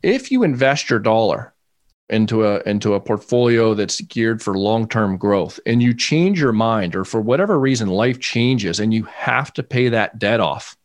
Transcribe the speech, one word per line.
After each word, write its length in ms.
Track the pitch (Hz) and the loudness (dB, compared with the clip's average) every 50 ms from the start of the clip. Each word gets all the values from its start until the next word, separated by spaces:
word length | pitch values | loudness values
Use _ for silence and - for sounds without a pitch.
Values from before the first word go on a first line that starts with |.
| - | 2
If 280 | 156 214 262 254 - | 0 0 0 -2 -2
you 120 | 269 254 240 | 0 2 2
invest 460 | 175 135 123 135 135 143 151 - - | 2 2 2 2 2 2 2 0 -2
your 100 | - 113 | -2 0
dollar 540 | 104 117 110 113 113 101 73 - - - _ _ _ _ _ _ _ _ _ _ _ _ | 2 2 2 2 2 2 0 -2 -6 -12 _ _ _ _ _ _ _ _ _ _ _ _
into 360 | - 110 110 107 117 110 110 | 0 0 0 2 2 0 2
a, 140 | 104 101 98 | 2 0 0
into 320 | - - 104 104 101 107 101 | -2 -2 -4 -2 0 0 0
a 60 | 98 | 0
portfolio 720 | - - 107 101 - - - 123 123 120 120 117 113 110 110 | 0 -2 -4 -4 -4 -2 0 2 4 4 4 4 4 2 2
that's 260 | 104 104 95 - - | 0 -2 -4 -4 -8
geared 400 | - - - 117 113 113 113 110 | -8 -8 -4 -2 0 0 -2 -2
for 140 | - - 98 95 | -4 -4 -2 0
long-term 600 | 98 101 110 113 113 110 - 113 107 101 95 92 | 0 0 0 0 -2 -2 0 0 0 0 0 -2
growth 420 | - 101 101 98 85 - - - - | 0 0 2 2 0 -4 -8 -10 -4
and 160 | - 117 120 | 0 2 2
you 120 | 120 120 117 | 4 2 2
change 460 | 117 - - 147 156 170 190 202 180 | 0 -2 -2 0 2 2 2 0 0
your 140 | 151 131 113 | 0 0 2
mind, 420 | 107 113 113 113 110 95 90 82 | 2 0 0 0 0 -2 -2 -4
or 80 | 92 95 | -6 -6
for 160 | - - 113 | -4 -4 -4
whatever 400 | 107 110 123 147 190 208 208 151 | 0 0 0 0 2 2 0 0
reason, 300 | 135 135 131 117 113 98 | 2 0 0 0 -2 -2
life 300 | 90 98 110 123 127 123 | 0 2 2 0 0 -2
changes 600 | - - - 117 117 123 131 123 104 92 85 95 | -6 -4 -2 0 2 2 2 0 0 -2 -4 -2
and 140 | 104 110 110 | 0 0 0
you 100 | 113 107 | 0 -2
have 480 | - - - - - 123 120 143 - - | -4 -10 -8 -4 -2 0 -2 -2 -4 -8
to 100 | - 139 | -10 -10
pay 260 | - - 123 127 123 | -4 -2 0 0 2
that 300 | 113 113 104 - - 110 | 2 0 -2 -2 -4 -4
debt 200 | 101 101 113 117 | -2 0 2 2
off 380 | 101 78 69 - - - - _ _ | 0 0 -2 -6 -10 -16 -20 _ _